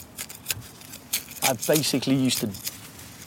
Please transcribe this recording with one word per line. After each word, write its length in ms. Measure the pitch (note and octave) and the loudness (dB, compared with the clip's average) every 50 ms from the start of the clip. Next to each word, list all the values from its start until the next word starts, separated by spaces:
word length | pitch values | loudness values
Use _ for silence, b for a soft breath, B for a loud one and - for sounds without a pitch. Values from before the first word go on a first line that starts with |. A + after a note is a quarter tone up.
| - - - - - - - - - - - - - - - - - - - - - - - - - - - - - | -2 -14 -12 -12 -10 -10 -12 -10 -6 -6 -6 -4 -6 -14 -16 -18 -18 -16 -16 -16 -10 -4 -4 -4 -4 -6 -6 0 2
I 80 | - C3 G#2+ - | 2 2 2 4
basically 480 | - D#3 D#3 C3+ - - C3 - - C3+ | 6 6 6 6 4 2 2 4 4 4
used 240 | C#3 C3 B2+ - - | 6 6 4 4 2
to 100 | - G#2+ F#2+ - - - - - - - - - - - - - - | 0 -2 -2 -4 -8 -8 -8 -10 -12 -16 -16 -16 -16 -16 -16 -16 -12